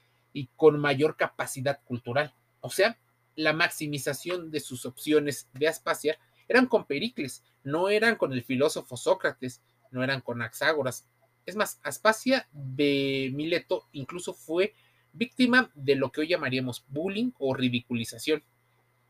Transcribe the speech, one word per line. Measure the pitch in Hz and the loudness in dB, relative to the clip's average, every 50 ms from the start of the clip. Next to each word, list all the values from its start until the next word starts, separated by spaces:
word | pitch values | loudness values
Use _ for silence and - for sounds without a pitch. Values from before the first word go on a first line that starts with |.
| _ _ _ _ _ _ - | _ _ _ _ _ _ -10
y | 147 135 - _ | -10 -10 -10 _
con | - 160 156 147 147 | 6 8 8 8 8
mayor | 143 143 139 127 147 156 - | 4 2 2 2 2 0 0
capacidad | - 175 156 - - 131 - - 135 127 139 139 - _ | 0 -2 -2 -2 -4 -6 -6 -6 -4 -2 -4 -4 -4 _
cultural. | - 123 117 - 120 120 139 151 143 - _ _ _ _ _ | -10 -10 -8 -6 -2 0 0 0 -2 -4 _ _ _ _ _
O | - 123 | -12 -4
sea, | - - 190 233 233 - _ _ _ _ _ _ _ | 0 2 2 2 2 -2 _ _ _ _ _ _ _
la | 156 156 156 151 | -2 0 0 2
maximización | 160 170 160 - - 160 147 147 143 - 151 139 - - 170 180 180 165 160 | 2 2 0 0 -4 -6 -6 -4 -4 -4 -4 -4 -4 -4 -6 -6 -6 -6 -6
de | 151 147 | -6 -6
sus | - - 131 123 - 131 | -6 -8 -10 -10 -10 -12
opciones | - - - 151 151 151 147 143 131 - - _ - | -12 -8 0 2 4 4 4 2 -2 -6 -10 _ -6
de | 131 147 160 | -2 0 0
Aspasia | - - - 170 160 - - 147 - - _ _ _ _ _ - | 0 -2 -4 -4 -4 -2 0 -2 -2 -2 _ _ _ _ _ 2
eran | - 247 254 | 4 4 6
con | 247 - 208 - | 6 2 0 0
Pericles, | - 139 143 196 240 - - 147 123 - - _ _ _ _ - | -2 -4 -4 -4 -4 -4 -6 -8 -8 -8 -12 _ _ _ _ -6
no | 135 147 165 180 196 | -4 -2 0 2 2
eran | 208 214 220 233 220 | 2 4 4 2 2
con | - 185 151 131 | 2 0 -2 -2
el | 123 - | -4 -4
filósofo | - 131 127 143 156 - 175 - - 123 120 | -2 0 2 2 2 2 -2 -8 -10 -12 -4
Sócrates, | - 160 190 190 - 156 131 - 127 127 - - _ _ _ _ _ _ | 0 2 2 2 2 -2 -4 -4 -8 -10 -10 -12 _ _ _ _ _ _
no | 127 127 127 | -6 -2 -2
eran | 135 139 131 | -2 -2 -2
con | - - 117 117 | -4 -6 -6 -6
Anaxágoras. | 117 110 - - 139 147 160 147 131 123 - - - _ _ _ _ _ _ _ _ | -6 -8 -6 -2 0 0 2 2 0 -2 -4 -6 -10 _ _ _ _ _ _ _ _
Es | - 180 | -8 -4
más, | 214 202 - - - - | -2 -2 -4 -4 -8 -10
Aspasia | 147 139 - - 214 220 - - 247 262 247 - - | -10 -6 0 2 2 2 2 2 2 2 2 0 -4
de | - 147 139 131 131 131 147 143 143 139 139 139 135 135 135 131 131 | -12 -14 -12 -8 -2 0 2 2 2 2 0 0 -2 -2 -2 -4 -4
Mileto | 143 151 165 175 165 - - 185 160 - _ | -4 -4 -2 -2 -2 -2 -2 -4 -4 -4 _
incluso | - 139 131 - 170 175 175 - 175 | -14 -12 -12 -10 -10 -10 -10 -10 -12
fue | - - - 160 180 190 - - _ _ _ _ _ _ _ - | -12 -8 -4 0 0 0 0 -2 _ _ _ _ _ _ _ -8
víctima | 147 240 - - - 254 240 240 254 240 - _ | -6 -6 -4 0 2 2 4 4 4 2 2 _
de | 147 135 135 139 | -4 0 2 2
lo | 135 135 135 | 2 2 0
que | - 151 | -2 -2
hoy | 156 160 | -2 0
llamaríamos | 175 165 147 131 127 131 127 127 117 - - _ | 0 0 0 -2 -2 -2 -2 -4 -6 -10 -12 _
bullying | 135 147 170 196 196 208 240 254 - - | -8 -6 -4 -4 -2 -2 -2 -4 -4 -4
o | 139 135 131 | -2 -2 0
ridiculización. | - 127 127 123 120 - - 123 117 117 - 120 113 - 147 156 151 - _ _ _ _ _ _ _ _ _ _ _ _ | 0 0 0 0 -2 -2 -4 -4 -4 -4 -6 -10 -6 -2 -2 -2 -2 -2 _ _ _ _ _ _ _ _ _ _ _ _